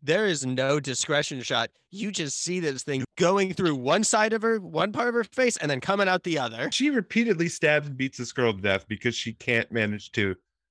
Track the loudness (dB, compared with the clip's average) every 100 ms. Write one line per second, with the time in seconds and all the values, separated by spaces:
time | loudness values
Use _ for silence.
0 | 0 2 2 0 -2 0 2 2 0 -4
1 | 0 0 0 -6 -2 -2 -2 -6 _ -8
2 | -6 -4 -6 -4 -4 -2 -2 -4 -4 -4
3 | -4 2 2 4 0 0 0 0 2 2
4 | 4 2 2 2 0 -2 -2 -2 -2 0
5 | 0 0 -2 0 0 2 -2 -2 0 2
6 | 2 2 0 -2 -2 -4 -4 0 0 0
7 | 0 0 2 2 0 0 2 2 0 -4
8 | -6 -6 -8 0 2 2 2 2 0 -4
9 | -2 -4 -6 -8 0 0 0 0 0 -2
10 | -6 0 0 -2 _ _ _